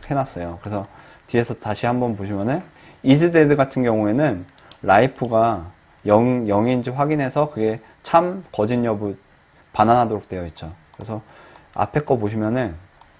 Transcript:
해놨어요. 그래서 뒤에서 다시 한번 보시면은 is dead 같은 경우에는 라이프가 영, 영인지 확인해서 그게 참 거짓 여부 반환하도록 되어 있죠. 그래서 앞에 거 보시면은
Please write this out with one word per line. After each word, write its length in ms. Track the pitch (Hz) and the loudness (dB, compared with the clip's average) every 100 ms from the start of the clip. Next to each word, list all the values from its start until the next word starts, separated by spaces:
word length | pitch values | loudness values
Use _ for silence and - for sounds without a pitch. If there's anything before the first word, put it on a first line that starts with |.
| - | -6
해놨어요. 480 | 139 131 90 85 87 | -4 -4 -8 -10 -10
그래서 260 | 104 104 98 - - - - | -8 -8 -8 -16 -20 -20 -2
뒤에서 280 | 120 117 | -2 -2
다시 320 | 117 107 104 120 | -4 -6 -4 -2
한번 300 | 123 123 101 | -2 -2 -4
보시면은 460 | 98 101 107 156 - - - - | -6 -4 -4 -4 -8 -20 -20 -6
is 280 | 127 143 170 | 2 4 4
dead 220 | 170 147 147 | 6 6 4
같은 260 | 135 131 | 2 0
경우에는 640 | 123 110 107 120 151 95 90 - - - | 0 2 2 2 0 -2 -8 -20 -20 -8
라이프가 880 | 98 98 131 - 120 113 117 101 85 - _ _ 104 | 4 4 4 0 -2 2 2 0 -8 -20 _ _ 2
영, 420 | 104 123 123 110 | 4 4 0 0
영인지 420 | 101 117 127 120 | 2 2 0 -2
확인해서 600 | 131 143 151 131 147 151 | -2 -2 0 -2 -2 -2
그게 300 | 110 110 113 - _ | -2 -2 -2 -10 _
참 420 | - 170 180 190 170 | 0 0 0 -6 -10
거짓 320 | - 107 123 | -2 0 0
여부 320 | 120 104 104 95 _ _ _ _ _ | 0 -2 -6 -10 _ _ _ _ _
반환하도록 560 | - 107 120 117 104 - | 0 2 4 2 -4 -6
되어 160 | 92 85 | -10 -10
있죠. 260 | - 80 90 _ | -12 -16 -18 _
그래서 280 | - 101 107 - - - - _ | -18 -12 -12 -14 -20 -20 -20 _
앞에 260 | - 101 147 | -4 -2 -2
거 160 | 147 127 | -2 -2
보시면은 580 | 104 110 107 123 117 82 - _ _ _ | -2 -4 -4 -2 -4 -8 -18 _ _ _